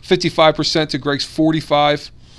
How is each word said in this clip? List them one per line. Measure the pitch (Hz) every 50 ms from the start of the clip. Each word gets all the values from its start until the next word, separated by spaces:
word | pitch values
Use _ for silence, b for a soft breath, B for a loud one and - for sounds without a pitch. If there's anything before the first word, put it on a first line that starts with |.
| B
fifty-five | - 190 180 - 160 - - 160 156 151
percent | - 151 - - 160 156 -
to | - 143
Greg's | 123 143 139 135 -
forty-five. | - - - 156 160 160 160 - - 151 147 147 147 147 147 - - - B B B B